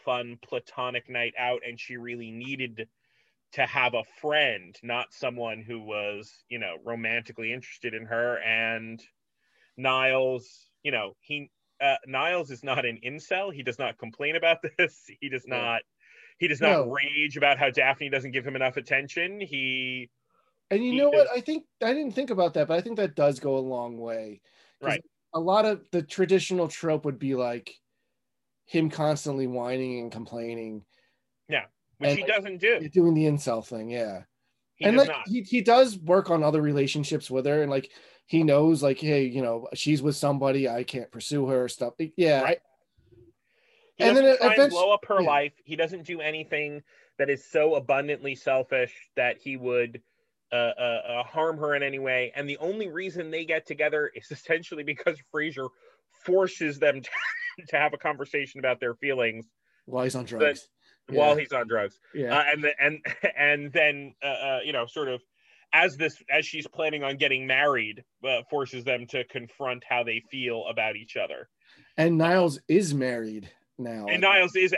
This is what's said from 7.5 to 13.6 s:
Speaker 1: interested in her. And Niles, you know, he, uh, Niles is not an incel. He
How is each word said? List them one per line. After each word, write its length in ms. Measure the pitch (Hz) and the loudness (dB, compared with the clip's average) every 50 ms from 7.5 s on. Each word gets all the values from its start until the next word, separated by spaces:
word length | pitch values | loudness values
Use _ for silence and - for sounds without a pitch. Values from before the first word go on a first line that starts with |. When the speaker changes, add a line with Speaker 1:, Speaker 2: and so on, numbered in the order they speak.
Speaker 1:
interested 420 | 123 127 - - - - 131 117 110 | -8 -8 -12 -16 -16 -10 -10 -8 -8
in 120 | 110 113 | -8 -8
her. 320 | 110 117 117 120 123 120 78 | -6 -4 -2 -2 -2 -2 -2
And 640 | 101 113 113 113 113 113 113 113 113 113 113 113 - _ _ _ _ _ _ _ _ _ _ _ _ _ - | -2 -2 0 0 0 -2 -4 -6 -8 -12 -14 -16 -18 _ _ _ _ _ _ _ _ _ _ _ _ _ -10
Niles, 920 | 127 131 131 131 131 131 131 131 131 131 127 127 120 - - - - _ _ _ _ | -4 -2 0 2 2 2 2 2 2 2 0 0 -4 -8 -12 -20 -20 _ _ _ _
you 100 | - 147 | -6 -4
know, 240 | 131 110 101 98 - _ | -2 -2 -4 -6 -10 _
he, 300 | _ - 147 147 143 - _ _ _ _ _ - | _ -10 -10 -10 -10 -14 _ _ _ _ _ -2
uh, 140 | 139 139 135 - - | 0 0 0 0 -2
Niles 440 | 135 135 - 156 170 180 175 151 131 | -6 -4 -2 0 0 0 -2 -4 -6
is 120 | 127 - 143 | -10 -10 -4
not 220 | 135 127 139 123 | -4 -2 -2 -2
an 140 | 120 113 - 120 | -4 -4 -6 -10
incel. 480 | 127 147 151 - - 185 185 202 196 143 | -10 -12 -10 -6 -4 -4 -4 -4 -6 -8
He 100 | 139 | -8